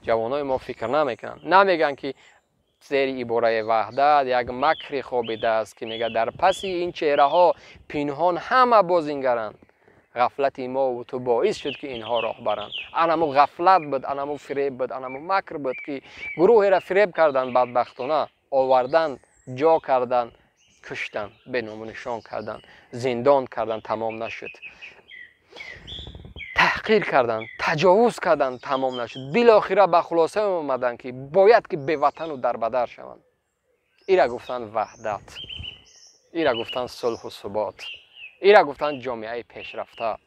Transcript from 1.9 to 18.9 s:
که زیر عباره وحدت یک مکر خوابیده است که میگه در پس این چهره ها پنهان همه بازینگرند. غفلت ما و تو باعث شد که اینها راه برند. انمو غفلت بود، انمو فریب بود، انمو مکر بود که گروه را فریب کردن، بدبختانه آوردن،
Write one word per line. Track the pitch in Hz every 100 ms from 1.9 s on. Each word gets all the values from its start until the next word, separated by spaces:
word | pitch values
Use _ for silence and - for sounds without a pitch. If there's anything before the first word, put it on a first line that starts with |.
| 139
که | 143 - _ _ _ _ _ _
زیر | _ 139 135 131
عباره | 120 117 113 113
وحدت | 110 113 104 123 143 147 131
یک | 123 123
مکر | 123 143 156 - 143
خوابیده | 120 127 117 113 117
است | 110 110 -
که | 117
میگه | 113 117
در | 113 117
پس | - 180 190
این | 196 180 175
چهره | - 160 143
ها | 143 160 175 143 - - _
پنهان | 151 147 139 175 170
همه | - 254 254 233
بازینگرند. | 175 175 147 143 131 120 107 - _ _ _ _ _ 120
غفلت | 120 - 139 -
ما | 127 131 135
و | 123
تو | 120 127
باعث | 123 120 185 -
شد | 147
که | 127 143
اینها | 120 110 117
راه | 113 110
برند. | 117 104 104 - -
انمو | - 165 160 160
غفلت | 135 - - 175 190
بود، | 151 139 -
انمو | 139 143 147
فریب | - 139 143 127
بود، | 127
انمو | 123 131 135 165
مکر | 196 - 160
بود | 135 127 -
که | 135 - - - -
گروه | 180 233 202
را | 180
فریب | - 190 202 165
کردن، | 160 135 131
بدبختانه | 123 123 120 113 - 127 151 117 _ _
آوردن، | 135 131 131 127